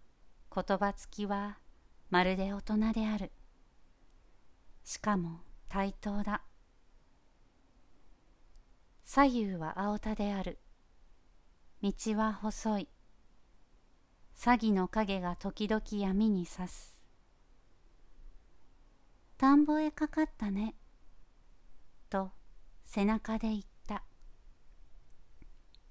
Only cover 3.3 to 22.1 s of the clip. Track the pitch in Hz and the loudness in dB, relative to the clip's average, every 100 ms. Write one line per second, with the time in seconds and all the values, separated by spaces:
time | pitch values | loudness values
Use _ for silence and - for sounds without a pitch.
3.3 | - - - - - - - - - - | -10 -20 -20 -20 -20 -20 -20 -20 -20 -20
4.3 | - - - - - - - 208 202 170 | -20 -20 -20 -20 -16 -12 -4 0 0 0
5.3 | 165 - - - 196 196 - 208 202 208 | -6 -14 -14 -6 -2 -2 -4 -2 0 0
6.3 | 202 - - - - - - - - - | -2 -6 -20 -20 -20 -20 -20 -20 -20 -20
7.3 | _ - _ - - - - - - - | _ -20 _ -20 -20 -20 -20 -20 -20 -20
8.3 | - - - - - - - - - 277 | -20 -20 -20 -20 -20 -20 -20 0 6 6
9.3 | 240 202 180 160 - 202 208 214 214 202 | 6 0 -2 -4 -2 -2 -2 -2 -2 0
10.3 | 196 185 - - - - - - - - | -2 -4 -6 -14 -20 -20 -20 -20 -20 -20
11.3 | - - - - - 202 - 220 214 220 | -20 -20 -20 -20 -4 -2 -2 0 2 0
12.3 | 202 214 - 220 208 165 - - - - | 0 -4 -2 0 0 -2 -12 -20 -20 -20
13.3 | - - - - - - - _ - - | -20 -20 -20 -20 -20 -20 -20 _ -20 -20
14.3 | - 233 240 220 190 185 214 202 190 175 | 0 4 4 6 4 2 0 0 -2 -2
15.3 | 175 196 - 214 214 - 208 190 190 220 | -4 -6 -4 0 0 -2 -2 0 4 4
16.3 | 196 170 - 180 - - - - - - | 2 0 -6 -8 -10 -16 -20 -20 -20 -20
17.3 | _ - - - - - - - - - | _ -20 -20 -20 -20 -20 -20 -20 -18 -16
18.3 | - - - - - - - - - - | -18 -20 -20 -20 -20 -20 -20 -20 -20 -20
19.3 | - 269 285 294 302 311 - 302 - 311 | 4 8 10 8 4 2 0 0 2 0
20.3 | - 208 196 214 - - - - - - | 0 -2 0 -2 -6 -18 -20 -20 -18 -20
21.3 | - - - - - - - - | -20 -20 -20 -18 -16 -16 -18 -4